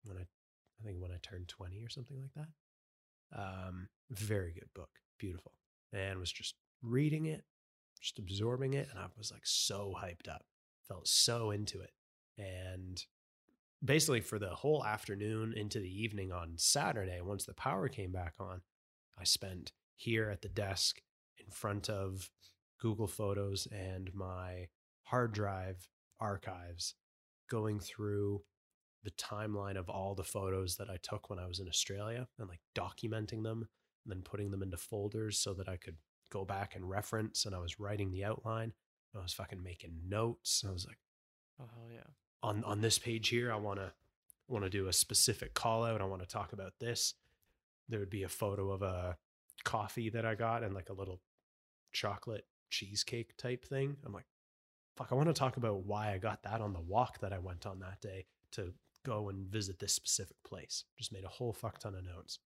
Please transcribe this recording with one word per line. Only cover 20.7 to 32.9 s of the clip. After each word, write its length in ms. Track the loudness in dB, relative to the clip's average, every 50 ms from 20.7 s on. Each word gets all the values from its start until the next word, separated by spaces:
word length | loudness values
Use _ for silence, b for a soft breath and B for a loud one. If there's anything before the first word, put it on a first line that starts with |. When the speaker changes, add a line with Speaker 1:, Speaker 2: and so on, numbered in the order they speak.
| 0 2 2 2 2 0 _ _ _ _ _ _ _ -20
Speaker 1:
in 120 | -18 -14
front 380 | -12 -4 0 0 0 0 0 0
of 420 | 0 0 0 -2 -2 -4 -6 -8 _ B B B B B _ _ _ _
Google 280 | 0 0 2 2 0
Photos 600 | -2 0 -2 0 0 2 2 0 0 0 -2 -2 -4
and 420 | -4 -6 -4 -4 -4 -4 -6 -6 -6
my 540 | -6 -4 -4 -4 -6 -6 -6 -6 -6 -8 -10 _ _ _ _ _ _ _
hard 280 | 2 4 4 4 4 2
drive 560 | 2 2 2 2 0 -2 -4 -6 -6 -10 -18 _ _ _ _ _ _
archives, 760 | 0 0 0 0 -2 -6 -8 -6 -8 -10 -6 -4 -4 -4 -4 _ _ _ _ _ _ _ _ _ _ _
going 320 | 0 2 2 2 2 0
through 640 | -2 -6 -6 -2 0 2 2 4 4 2 2 0 -2 -8 _ _ _ _ _ _ _ _ _ _ -10
the 80 | -10 -6
timeline 680 | -6 -6 -4 -2 -2 0 0 0 0 0 0 0 -2
of 100 | -2 -2
all 260 | -2 0 0 0 0
the 80 | 0 -2
photos 540 | -2 0 0 2 2 2 2 2 0 -2
that 140 | -4 -4 -6
I 80 | -6 -6
took 320 | -4 -4 -6 -6 -4 -6
when 80 | -6 -4
I 80 | -4
was 120 | -4 -4 -4
in 80 | -4
Australia 600 | 0 2 2 2 2 0 -4 -2 -2 -2 -4 -4 -8 _ -10
and, 80 | -8
like, 140 | -8 -8 -12 _ _ _
documenting 680 | -2 -2 -2